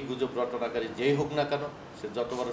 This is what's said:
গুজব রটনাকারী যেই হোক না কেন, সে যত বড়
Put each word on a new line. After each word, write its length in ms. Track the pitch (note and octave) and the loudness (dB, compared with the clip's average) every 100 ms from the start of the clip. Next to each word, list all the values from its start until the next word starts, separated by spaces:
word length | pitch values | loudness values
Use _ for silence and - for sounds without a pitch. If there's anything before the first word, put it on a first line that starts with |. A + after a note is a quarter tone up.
| C#3 | 0
গুজব 220 | B2+ B2+ B2+ | 0 0 0
রটনাকারী 500 | A#2+ A#2+ A#2 A#2 A2+ A2+ | 0 0 0 0 -2 2
যেই 160 | C3+ C#3+ | 4 4
হোক 120 | C#3+ D3+ | 4 2
না 60 | C#3+ | 2
কেন, 140 | C#3+ D3 - - - | 0 -2 -8 -14 -10
সে 80 | G#2+ A2+ | -6 -2
যত 140 | A#2+ B2 | -2 0
বড় 120 | A#2+ | -2